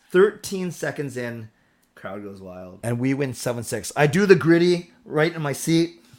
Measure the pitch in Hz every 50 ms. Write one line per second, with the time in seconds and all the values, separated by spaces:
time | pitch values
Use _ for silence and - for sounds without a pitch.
0 | _ _ - 180 202 214 214 - - - 196 185 185 175 151 - - 143 135 -
1 | 143 135 117 123 120 120 117 117 113 110 _ _ _ _ _ _ _ _ _ -
2 | - 98 98 104 101 101 101 95 95 92 90 92 92 90 92 98 - 117 120 120
3 | 127 135 135 139 143 131 117 - - 131 117 120 113 - 120 107 92 - - -
4 | 151 147 123 185 208 190 190 - 135 160 170 170 175 180 175 170 - - _ _
5 | _ - 135 151 156 170 165 165 151 143 131 - - 160 165 165 170 170 - -
6 | _ _ -